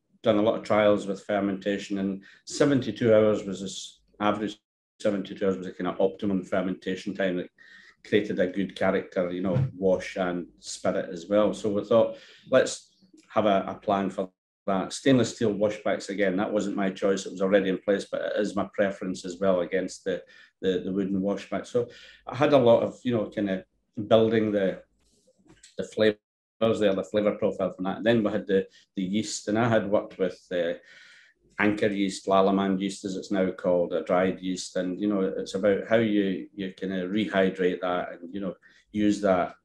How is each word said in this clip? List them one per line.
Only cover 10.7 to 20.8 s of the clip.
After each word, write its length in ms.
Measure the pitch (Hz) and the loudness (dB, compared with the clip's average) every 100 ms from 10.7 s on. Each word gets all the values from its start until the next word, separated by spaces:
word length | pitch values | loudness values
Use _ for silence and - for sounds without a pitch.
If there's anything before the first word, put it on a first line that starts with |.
| - 98 92 - | -6 -4 -2 -4
as 160 | 90 82 | -8 0
well. 260 | 101 104 | 2 2
So 160 | 92 107 | 0 -2
we 140 | 98 | -2
thought, 340 | - 117 - - - - - | 2 4 4 -2 -18 -20 0
let's 440 | 127 - - - _ _ - - | 2 2 -2 -16 _ _ -20 -6
have 160 | 113 104 | 0 2
a, 180 | 98 95 | 2 0
a 80 | |
plan 360 | 95 - 98 95 | -6 -2 0 0
for 200 | 95 92 _ _ _ - | -4 -8 _ _ _ -4
that. 260 | 95 85 | -2 -4
Stainless 420 | - 139 131 113 | -2 4 4 2
steel 200 | - 110 | 0 -2
washbacks, 540 | 101 104 104 101 92 - | 2 0 0 -4 -4 -4
again, 280 | 98 98 92 | -2 0 0
that 160 | 104 | 0
wasn't 240 | 104 104 101 | -2 -2 -2
my 140 | 95 | -2
choice. 340 | 95 98 98 | 0 0 0
It 80 | - | -4
was 100 | 92 | -4
already 260 | 95 101 95 | 2 4 2
in 100 | 90 | -2
place, 280 | - 98 - | 0 -2 -2
but 100 | 90 | -6
it 120 | - - | -4 -2
is 160 | 101 95 | -2 -4
my 120 | 98 | -4
preference 500 | - 101 95 92 92 | -2 -2 -2 -8 -8
as 140 | 92 87 | -10 -2
well 200 | 95 92 | 0 0
against 440 | 87 95 92 - | 0 -4 -4 -6
the, 180 | 95 90 - - - _ | -6 -6 -8 -20 -20 _
the, 220 | 95 92 | -2 0